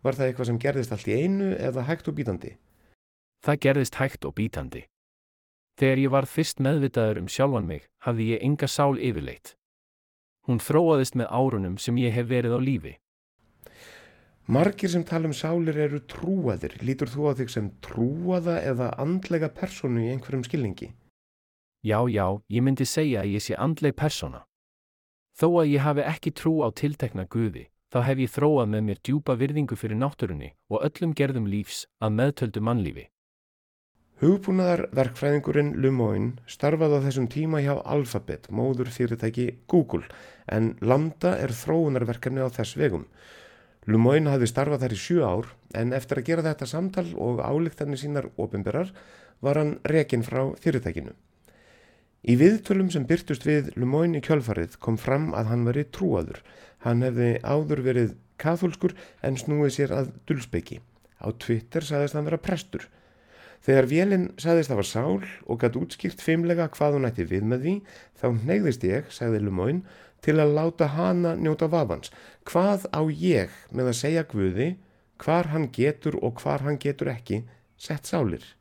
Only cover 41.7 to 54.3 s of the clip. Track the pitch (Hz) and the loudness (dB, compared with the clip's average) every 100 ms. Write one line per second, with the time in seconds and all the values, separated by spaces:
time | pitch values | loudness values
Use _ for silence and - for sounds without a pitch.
41.7 | 160 156 127 117 120 127 135 131 123 110 | 0 2 0 -2 -4 -4 -2 -4 -4 -6
42.7 | 139 147 85 - - - - - - _ | 0 0 0 -8 -20 -20 -20 -20 -20 _
43.7 | _ - 110 117 147 151 139 120 120 143 | _ 2 4 6 6 4 2 2 0 0
44.7 | 143 127 104 - 175 120 90 117 - _ | 0 -2 -4 0 2 2 0 -4 -14 _
45.7 | - 117 131 127 139 127 165 160 151 127 | -4 -2 -2 -2 -4 0 0 0 -4 -6
46.7 | 156 190 190 175 - 113 120 - 143 165 | -4 -2 -4 -4 -4 -2 -2 -2 0 -2
47.7 | - 147 135 143 143 - - 104 101 101 | -4 -6 -4 -4 -4 -6 -6 -4 -4 -2
48.7 | 127 190 - - - - _ 139 147 151 | -2 -4 -8 -20 -20 -20 _ -2 0 0
49.7 | - - 156 147 120 117 123 135 - 170 | -2 0 2 2 0 0 -2 -2 0 0
50.7 | 135 - 80 67 - _ _ _ _ _ | 0 -2 -6 -10 -16 _ _ _ _ _
51.7 | - _ _ _ _ - 123 165 220 - | -20 _ _ _ _ 2 8 8 6 0
52.7 | 190 190 165 123 170 - 139 147 151 139 | 0 2 0 0 0 0 -2 2 2 0
53.7 | - 123 147 170 156 - | -2 0 2 2 0 2